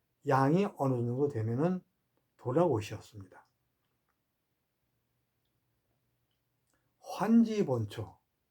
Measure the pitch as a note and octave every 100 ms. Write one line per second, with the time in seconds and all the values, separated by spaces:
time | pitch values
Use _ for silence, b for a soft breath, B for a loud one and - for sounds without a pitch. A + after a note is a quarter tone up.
0 | _ _ C#3 C3+ C3+ F3 G3+ - C3+ B2
1 | A#2+ B2 C#3+ A#2 A2 A#2+ F3 F#3 - _
2 | _ _ _ _ B2 C#3 F3 A2+ G2+ G#2
3 | - G#2 F#2+ - _ _ _ _ _ _
4 | _ _ _ _ _ _ _ _ _ _
5 | _ _ _ _ _ _ _ _ _ _
6 | _ _ _ _ _ _ _ _ _ _
7 | - - G#3 A#3 A3 G#3+ D3+ A#2+ G#2 -
8 | G#2 - _ _ _